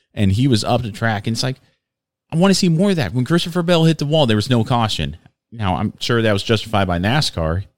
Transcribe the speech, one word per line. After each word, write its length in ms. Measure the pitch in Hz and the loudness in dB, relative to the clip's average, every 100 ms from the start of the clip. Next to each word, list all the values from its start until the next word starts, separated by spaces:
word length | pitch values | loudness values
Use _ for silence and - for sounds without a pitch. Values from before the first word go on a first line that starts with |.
| _ | _
and 200 | - 101 | -2 0
he 160 | 98 139 | 2 2
was 160 | 113 104 | 2 2
up 160 | 120 | -2
the 100 | 120 | -2
track, 360 | 98 113 104 107 | -4 -4 -2 -4
and 60 | |
it's 100 | 113 | -4
like, 180 | 131 135 _ _ _ _ _ _ _ | -6 -8 _ _ _ _ _ _ _
I 60 | 160 | 2
wanna 180 | 190 | 2
see 140 | 185 185 | 4 2
more 220 | 160 202 | 2 2
of 80 | 180 | 0
that. 160 | 104 | -2
When 100 | 120 | -2
Christopher 400 | 123 170 175 175 | 0 -2 -2 -4
Bell 220 | 170 170 160 | 0 2 2
hit 140 | 156 | 2
the 60 | 143 | 0
wall, 200 | 160 131 | 2 2
there 100 | 107 | 2
was 140 | 104 | 2
no 160 | 123 110 | 0 2
caution. 500 | 123 110 - 73 80 _ _ _ | 0 0 -2 -6 -8 _ _ _
Now, 280 | 117 101 76 | -6 -4 -2
I'm 160 | 104 - | -4 -6
sure 220 | - 117 | -2 0
that 120 | 113 | 2
was 100 | 101 | 0
justified 420 | - 110 - 104 98 | 0 -2 0 -2 0
by 140 | 85 | 0
nascar. 640 | 98 143 147 - 80 85 98 | 0 0 -2 -2 -2 -2 -6